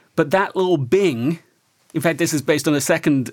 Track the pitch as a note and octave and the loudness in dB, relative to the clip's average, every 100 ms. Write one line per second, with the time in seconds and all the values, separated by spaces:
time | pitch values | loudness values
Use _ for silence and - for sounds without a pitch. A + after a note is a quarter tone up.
0 | _ - D3+ F#3+ G3+ - F#3 E3+ A#2+ F#3+ | _ -4 0 0 0 -2 0 0 2 2
1 | F#3+ A#2 B2+ E3+ - _ _ _ _ D#3+ | 2 0 -2 -4 -8 _ _ _ _ -4
2 | E3+ D3 E3+ D3+ C#3 D3+ D#3+ D3 - D#3+ | -2 0 -2 -2 0 0 0 0 0 0
3 | D#3+ C#3 B2 | 2 0 -2